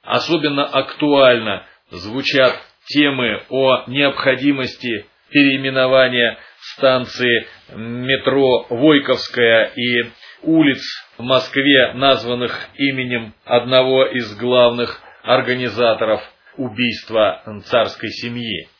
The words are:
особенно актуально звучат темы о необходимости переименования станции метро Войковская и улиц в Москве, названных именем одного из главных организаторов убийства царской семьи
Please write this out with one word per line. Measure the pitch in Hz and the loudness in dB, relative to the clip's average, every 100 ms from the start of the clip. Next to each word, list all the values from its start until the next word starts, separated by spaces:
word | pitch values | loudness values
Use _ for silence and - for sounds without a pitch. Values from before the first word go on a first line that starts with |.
особенно | - 123 135 165 147 143 143 | -4 -4 0 -2 0 -2 -2
актуально | 135 135 - 147 143 131 120 110 95 - _ _ | -4 -4 -4 2 6 6 4 -2 -8 -10 _ _
звучат | 92 98 123 - 135 127 - - _ - | -16 -10 -6 -2 2 2 0 -14 _ -4
темы | 143 147 135 117 101 - | 0 0 0 -4 -4 -6
о | 131 135 127 - | 0 2 0 -2
необходимости | 135 143 139 139 131 143 139 123 - 123 107 - _ _ | -2 -2 0 -2 0 0 -2 -4 -8 -8 -8 -10 _ _
переименования | 147 139 135 135 131 131 131 131 123 117 107 - _ - - | 2 2 2 -2 0 4 4 4 2 -2 -2 -20 _ -20 0
станции | 135 131 117 - 123 117 - - _ 101 | 2 2 -2 -4 0 0 -2 -20 _ -14
метро | 113 120 127 135 - 135 135 120 - | -12 -8 -4 -2 0 2 2 2 -2
Войковская | 120 151 147 139 123 - 123 117 113 - - | 2 4 4 2 -4 -2 0 4 4 2 -4
и | 120 120 117 - - - | -2 -2 -4 -12 -20 -8
улиц | 156 160 147 127 - - - - | 0 4 4 0 -8 -14 -18 -14
в | |
Москве, | 120 127 127 143 139 135 120 | 0 0 0 -2 2 4 2
названных | 123 139 123 117 123 120 - - - | 2 0 0 -2 -4 -4 -8 -12 -4
именем | 139 131 127 123 110 _ | -4 -4 -6 -6 -8 _
одного | - 120 117 127 131 131 131 | 0 0 4 2 4 2 2
из | 127 110 104 | -2 -8 -6
главных | 120 123 120 120 120 - - - | 0 4 4 2 -6 -8 -20 -14
организаторов | - 131 123 123 123 104 120 107 110 107 - _ _ - | 0 0 0 -4 -4 0 0 2 0 -2 -6 _ _ -10
убийства | 123 107 123 107 - 110 104 - - 104 - | -8 -2 -4 -4 -4 2 2 0 -12 -18 -2
царской | 120 - - 110 | 0 0 -4 -12
семьи | - 120 120 117 87 - | -10 -10 -10 -8 -10 -12